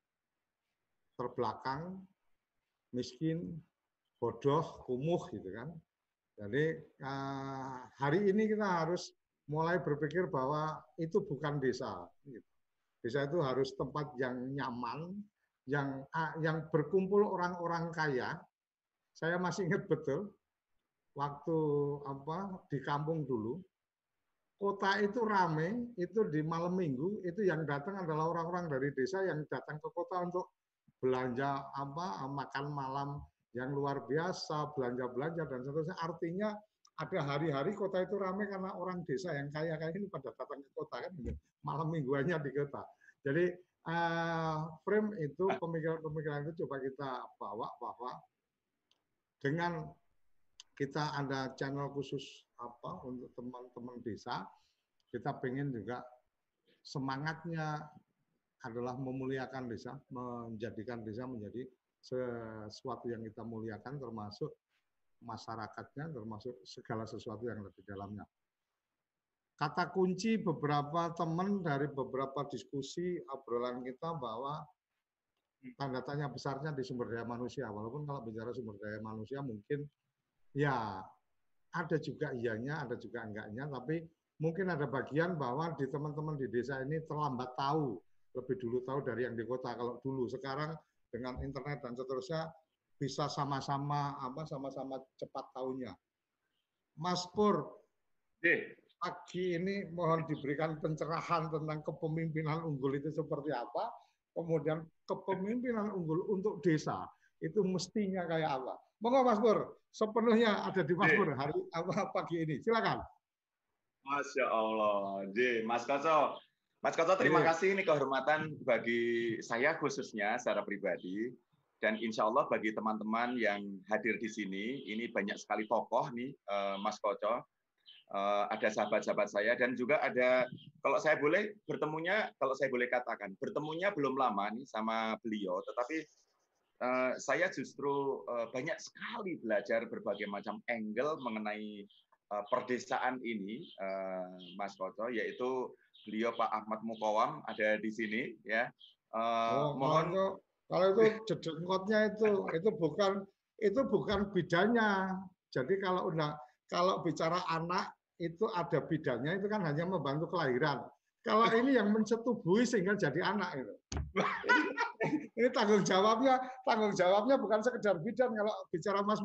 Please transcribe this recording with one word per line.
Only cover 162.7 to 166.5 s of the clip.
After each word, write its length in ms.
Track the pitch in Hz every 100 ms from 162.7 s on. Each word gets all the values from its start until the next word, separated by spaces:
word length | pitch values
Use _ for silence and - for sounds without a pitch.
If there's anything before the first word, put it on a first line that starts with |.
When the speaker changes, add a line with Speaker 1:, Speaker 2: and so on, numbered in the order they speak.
| 220 180 208
Speaker 1:
jadi 240 | 151 160
anak, 280 | 180 202 180 143
gitu. 160 | 107 - _ - -
Speaker 2:
<laughs> 80 | 196 - - - 494 - - 453 -
Speaker 1:
Ini, 320 | - 302 -
ini 160 | 226 240
tanggung 320 | 262 208 208
jawabnya, 560 | 170 190 214 226 269 254 254